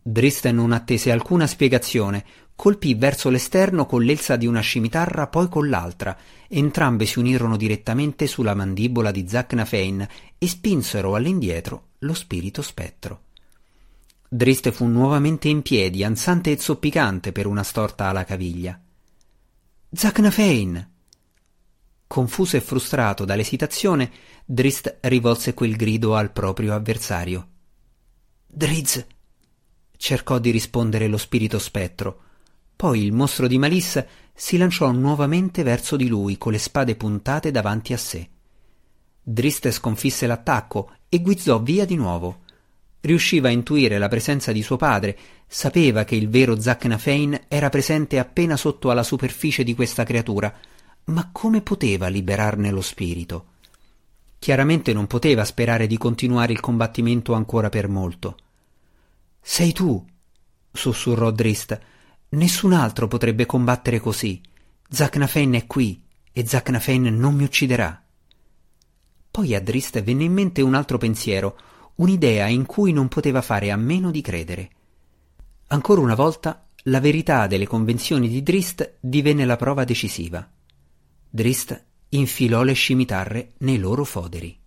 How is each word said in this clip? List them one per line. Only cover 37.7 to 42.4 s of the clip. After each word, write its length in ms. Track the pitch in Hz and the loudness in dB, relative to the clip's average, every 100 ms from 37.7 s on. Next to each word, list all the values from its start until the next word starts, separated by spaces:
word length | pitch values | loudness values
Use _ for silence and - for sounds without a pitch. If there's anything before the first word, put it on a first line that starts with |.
| 107 - | -4 -4
a 40 | 120 | -6
sé. 320 | - 82 85 - _ _ _ _ _ _ _ _ | -6 -10 -14 -20 _ _ _ _ _ _ _ _
Drist 480 | - 113 139 147 - | -6 0 0 0 -4
sconfisse 560 | 110 120 107 143 - 120 | -2 -4 -2 -4 -2 -2
l'attacco 640 | 113 - 123 - 104 - - _ | -2 0 -2 -2 -8 -8 -16 _
e 140 | 175 | 0
guizzò 400 | 175 190 - 117 | 2 0 2 2
via 240 | 120 185 196 | 2 0 2
di 100 | 170 | 0
nuovo. 460 | 101 87 87 90 | 0 -2 -6 -10